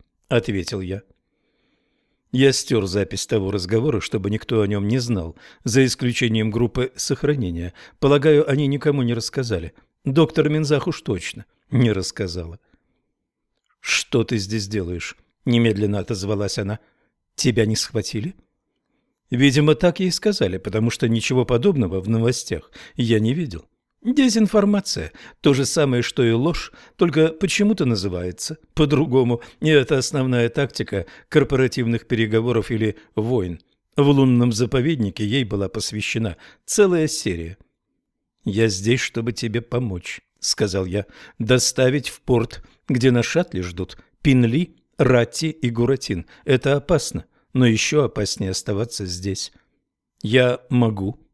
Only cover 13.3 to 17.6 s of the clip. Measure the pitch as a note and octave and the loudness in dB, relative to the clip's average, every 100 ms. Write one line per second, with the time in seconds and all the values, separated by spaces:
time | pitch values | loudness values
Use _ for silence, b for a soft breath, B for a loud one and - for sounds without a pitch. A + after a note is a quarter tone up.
13.3 | _ _ _ _ _ - - - A#2+ A2 | _ _ _ _ _ -4 -4 0 0 0
14.3 | A#2 F#2+ A2 G2 G#2+ F2 F2 - - _ | -2 -2 -6 -4 -4 -4 -6 -10 -14 _
15.3 | _ - A#2 A#2 G2+ G#2 G2+ F2+ G#2+ G2+ | _ 0 4 4 2 0 -2 -4 -6 -4
16.3 | G#2 G2+ - G2 A2 _ _ _ _ _ | -4 -4 -4 -6 -8 _ _ _ _ _
17.3 | - C3 A2+ | -4 0 2